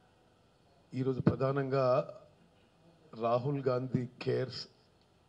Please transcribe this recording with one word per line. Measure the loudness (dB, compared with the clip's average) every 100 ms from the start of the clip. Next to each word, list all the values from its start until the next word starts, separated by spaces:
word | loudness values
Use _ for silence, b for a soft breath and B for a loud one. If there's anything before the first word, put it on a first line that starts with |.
| _ _ _ _ _ _ _ _ -10
ఈరోజు | -2 -2 2
ప్రధానంగా | 2 2 0 0 0 2 4 2 0 -12 -20 -20 -20 _ _ _ -20 -20 -20 -4
రాహుల్ | 0 0 0 0
గాంధీ | 0 0 0 -2 -4 -6
కేర్స్ | -2 -2 -2 -8 -14 _ _ _ _ _